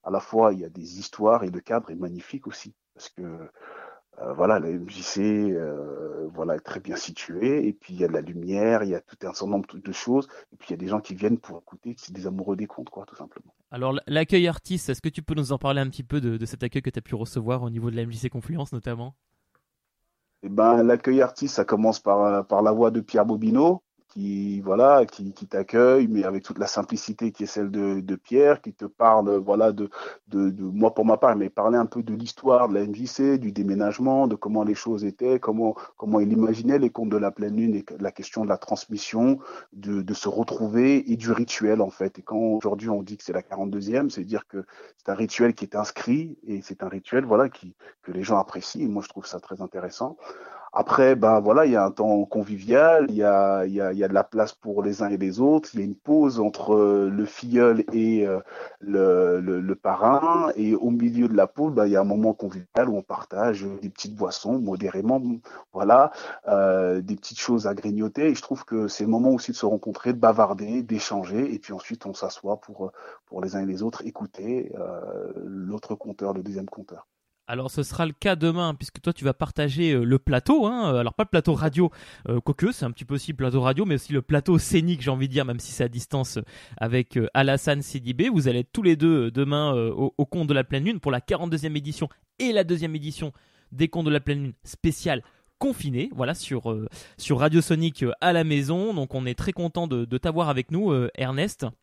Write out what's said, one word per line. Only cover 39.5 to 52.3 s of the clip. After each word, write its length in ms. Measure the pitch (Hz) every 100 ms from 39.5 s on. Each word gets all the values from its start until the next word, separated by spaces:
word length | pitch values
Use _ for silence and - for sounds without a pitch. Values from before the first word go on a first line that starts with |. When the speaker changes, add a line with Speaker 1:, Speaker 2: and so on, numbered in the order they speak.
| - -
Speaker 1:
de, 280 | 101 101 98
de 120 | 95
se 160 | 104 101
retrouver 840 | - 113 - 110 113 131 139 -
et 60 | 113
du 140 | 113
rituel, 500 | 110 120 - 107 110
en 100 | 98
fait. 260 | - 98 -
Et 40 |
quand 160 | - 107
aujourd'hui 500 | 113 110 107 101 113
on 140 | 101
dit 140 | 98 104
que 60 |
c'est 100 | -
la 100 | 92
quarante-deuxième, 680 | - 98 98 101 98 123 143
c'est 140 | 107
dire 240 | 92 107 -
que 180 | 98 - - - _
c'est 140 | -
un 40 | 98
rituel 380 | 110 - 120
qui 120 | - 101
est 100 | 101
inscrit 640 | - - - 139 165 - -
et 140 | 98
c'est 180 | - 95
un 80 | 95
rituel, 360 | 98 - 123 131
voilà, 240 | 110 135
qui, 260 | - 90 _ - _
que 120 | -
les 100 | 90
gens 160 | 92 101
apprécient. 420 | 95 92 - -
Et 60 | 135
moi, 160 | 101
je 60 | 98
trouve 180 | 98 -
ça 140 | -
très 200 | - 95
intéressant. 560 | 92 95 90 - 123 - - - - - -
Après, 420 | - - - 131 127
ben 240 | 110 110
voilà, 260 | 104 139 156
il 60 |
y 40 | 113
a 80 |
un 80 | 98
temps 320 | 95 107 104
convivial, 840 | 101